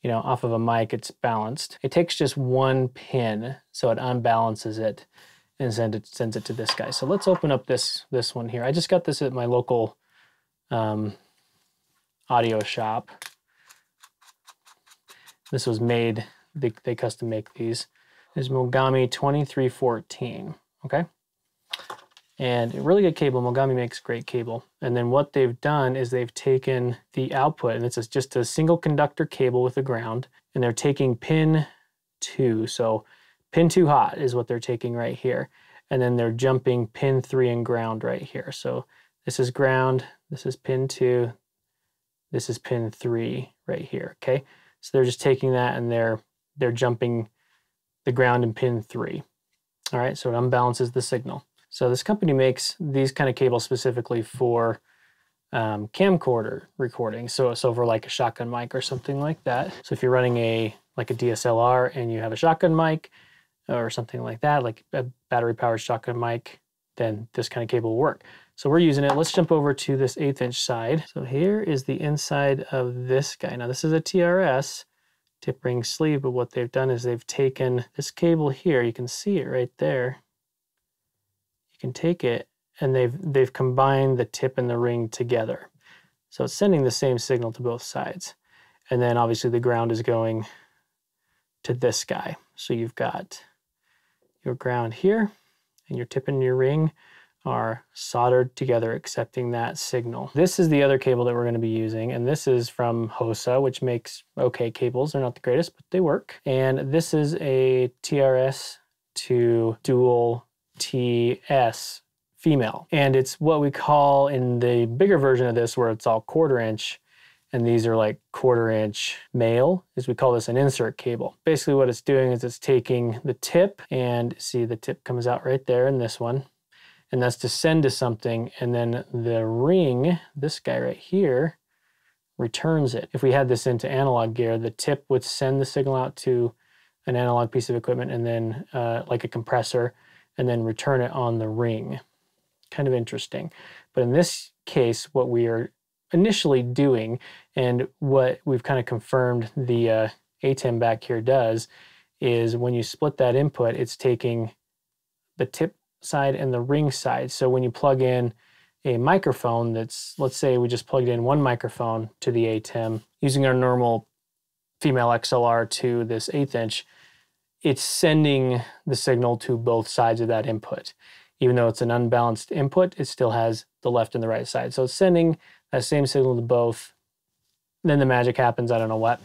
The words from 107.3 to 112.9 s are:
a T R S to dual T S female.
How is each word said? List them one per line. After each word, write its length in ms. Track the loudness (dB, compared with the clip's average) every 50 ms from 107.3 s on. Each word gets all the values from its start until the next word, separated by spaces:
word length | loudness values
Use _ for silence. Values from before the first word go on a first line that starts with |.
| -2 -2
a 500 | -2 0 2 2 4 4 4 2 0 0 _ _ -6
T 180 | -2 0 2
R 160 | 4 4 4
S 400 | 4 2 0 -2 -4 -12 -16 -16 _ _ _ _ _ _ _ _
to 600 | -12 -4 0 2 2 4 4 4 4 2 0 -2 _ _
dual 640 | 0 2 4 4 4 4 4 2 0 0 -2 _ _ _ _ _ _ _ -12
T 600 | -10 -4 -2 -2 0 0 2 2 2 0 0 -4 _ 0
S 520 | 2 2 2 2 0 -6 -14 -14 -14 -16 _ _ _ _ _ _ _
female. 520 | _ 2 2 2 4 2 0 -4 -8 -8 _